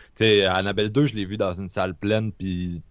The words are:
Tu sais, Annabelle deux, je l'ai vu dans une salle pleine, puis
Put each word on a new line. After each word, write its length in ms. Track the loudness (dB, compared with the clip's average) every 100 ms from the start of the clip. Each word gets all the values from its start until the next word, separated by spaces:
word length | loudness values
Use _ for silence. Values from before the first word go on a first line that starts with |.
| -14 0
Tu 80 |
sais, 220 | 4 6 4
Annabelle 460 | 2 0 0 0
deux, 160 | 2 0
je 80 | 0
l'ai 100 | -6
vu 120 | -2
dans 160 | -2
une 160 | -4 -6
salle 260 | -4 -4 -2
pleine, 360 | 0 0 0
puis 520 | -4 -4 -4 -4 -8 -12